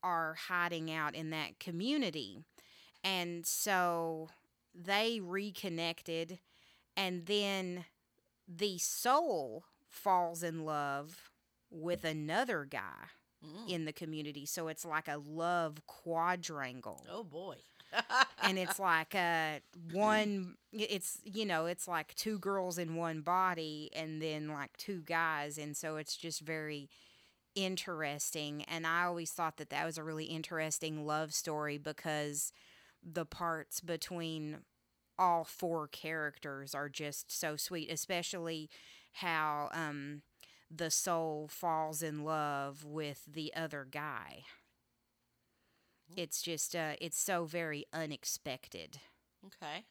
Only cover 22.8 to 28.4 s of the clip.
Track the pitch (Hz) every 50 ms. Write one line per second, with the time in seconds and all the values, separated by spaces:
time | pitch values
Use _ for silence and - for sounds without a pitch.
22.8 | 175 160 165 165 170 165 160 160 151 160 175 185 190 185 180 165 160 156 151 151
23.8 | 151 - - 143 160 156 156 156 156 160 156 151 151 151 151 147 143 - _ -
24.8 | - - 202 180 156 151 170 165 165 160 160 147 147 147 147 151 151 147 147 -
25.8 | - 160 156 156 156 - - - - 165 156 - 156 147 160 156 156 151 151 147
26.8 | 143 139 - - - - - - - - _ _ _ _ _ 202 196 185 190 180
27.8 | - - 180 156 156 143 143 147 - - - 165